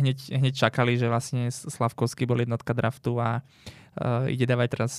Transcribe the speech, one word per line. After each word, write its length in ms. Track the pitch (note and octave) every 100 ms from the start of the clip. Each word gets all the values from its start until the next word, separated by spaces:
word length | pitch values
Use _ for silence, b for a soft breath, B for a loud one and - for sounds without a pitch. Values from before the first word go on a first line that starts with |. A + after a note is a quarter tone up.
hneď, 320 | C3+ C3 -
hneď 220 | C3 C3+ C3
čakali, 400 | A2+ - A#2+ A#2+
že 160 | A#2
vlastne 400 | A#2 - B2+ A#2+
S-, 160 | - -
Slavkovský 560 | - A#2 - A#2+ -
bol 160 | B2 A#2+
jednotka 320 | A#2+ A#2 -
draftu 480 | A#2+ A2+ - A#2+ A#2+
a, 240 | A#2 A#2
eh, 880 | - _ - - - - B2 A#2+ C3
ide 160 | B2+ B2+
dávať 200 | A#2+ B2
teraz 240 | - A2+